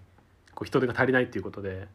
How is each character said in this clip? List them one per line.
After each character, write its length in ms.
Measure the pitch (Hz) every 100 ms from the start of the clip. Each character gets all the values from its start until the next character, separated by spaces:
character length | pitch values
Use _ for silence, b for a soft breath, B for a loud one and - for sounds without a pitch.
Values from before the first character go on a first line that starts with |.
| - _ _ _ _ -
人 160 | 104 139
手 60 | 123
が 60 | 120
足 120 | 131
り 60 |
な 60 | 127
い 40 |
っ 40 | 123
て 100 | 104
い 40 |
う 20 |
こ 80 | 95
と 100 | 101
で、 260 | 98 95 98